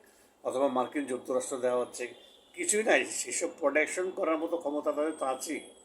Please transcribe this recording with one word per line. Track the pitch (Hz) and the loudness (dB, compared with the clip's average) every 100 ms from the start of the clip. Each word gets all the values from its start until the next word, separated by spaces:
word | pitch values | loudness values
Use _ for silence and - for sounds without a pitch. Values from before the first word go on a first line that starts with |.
| - - - _ | -20 -20 -20 _
অথবা | - 127 139 | -4 2 2
মার্কিন | 127 123 151 | 2 0 -2
যুক্তরাষ্ট্র | 135 127 127 127 - 135 | -2 -4 0 -2 0 0
দেওয়া | 123 123 | 2 2
হচ্ছে, | 120 - 123 - - - _ | 0 -4 -8 -10 -20 -20 _
কিছুই | - 175 208 | -4 0 2
নাই। | 220 147 | 6 4
সেসব | - - - - 170 - | 4 -4 -4 -2 -4 0
প্রোটেকশন | 147 143 147 185 185 | 2 4 2 0 -4
করার | 180 160 160 | -2 0 0
মতো | 160 170 | 0 -2
ক্ষমতা | 143 147 151 | -2 0 0
তাদের | 143 156 | 0 -2
তো | 156 | 0
আছেই। | 135 131 - 131 - - | -2 -2 -4 -6 -8 -18